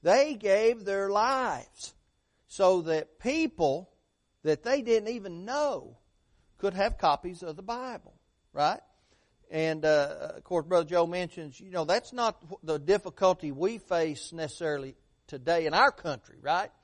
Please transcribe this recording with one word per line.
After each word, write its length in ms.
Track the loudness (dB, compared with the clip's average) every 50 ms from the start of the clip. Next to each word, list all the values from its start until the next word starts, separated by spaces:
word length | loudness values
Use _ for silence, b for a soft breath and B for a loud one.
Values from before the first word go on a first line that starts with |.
| 4
They 320 | 6 6 6 6 2 0
gave 500 | -4 2 4 4 6 6 4 2 2 -4
their 240 | -4 -2 -2 -2 0
lives 840 | 2 2 2 2 2 0 0 -2 -4 -4 -8 _ _ -18 -18 -18 -18 _ _ _ _ _ _ _ _ _ _ _
so 340 | -2 4 4 6 6 4 2
that 360 | 0 -2 -2 -2 _ _ _
people 680 | -4 -2 0 0 0 -2 0 0 0 0 0 -2 -6 _ _ _ _ _ _ _ _ _ _ _ _
that 200 | 0 0 0 0
they 200 | -2 -2 0 2
didn't 260 | 2 2 2 2 -2
even 380 | -8 -8 -8 -12 -12 -12 -10
know 500 | -6 -4 -2 -2 -2 -2 -4 -8 -12 -20 _ _ _ _ _ _ _ _ _ _ _ _ _
could 160 | -4 -4 0
have 240 | 0 -2 -2 0 2
copies 440 | 2 2 2 2 -2 -10 -12 -10 -12
of 140 | -12 -12
the 60 | -12 -10
Bible, 500 | -8 -8 -8 -8 -10 -12 -14 _ -20 _ _ _ _ _ _ _ _ _
right? 280 | 0 0 0 0 -2 -8 _ _ _ _ _ _ _ _ _ _ _ _ _
And, 340 | -4 -2 -2 -2 -2 0 2
uh, 480 | 4 4 4 4 0 -4 -10 -10 -12 -12
of 80 | -14 -8
course, 220 | -2 -2 -2 -2
Brother 220 | 2 2 0 2 2
Joe 180 | 2 2 2
mentions, 540 | 2 0 -4 -6 -6 -8 -12 -14 -14 -16 -18
you 100 | -20 -8
know, 140 | -4 -4 0
that's 280 | 0 0 0 0 -6 -6
not 300 | -2 -2 -2 -2 _ -14 -18
wh-, 160 | -18 -16 -6
the 120 | -4 -4 -4
difficulty 760 | 2 2 2 2 2 -6 -6 2 2 2 2 2 -4 -10 -6
we 260 | -2 -2 -2 -2 -4
face 540 | -8 _ -2 0 0 -2 -4 -8 -12 -16 -10
necessarily 640 | -10 -10 -10 -8 -6 -4 -4 -4 -4 -8 -12 -16 _ _ _ _ _ _ _
today 380 | -16 -8 -2 0 0 2 2
in 80 | 2 4
our 180 | 4 4 4 4
country, 440 | 0 -6 -6 -6 -6 _ -20 -20 -12
right? 300 | -4 -2 -2 -2 -2 -6 _ _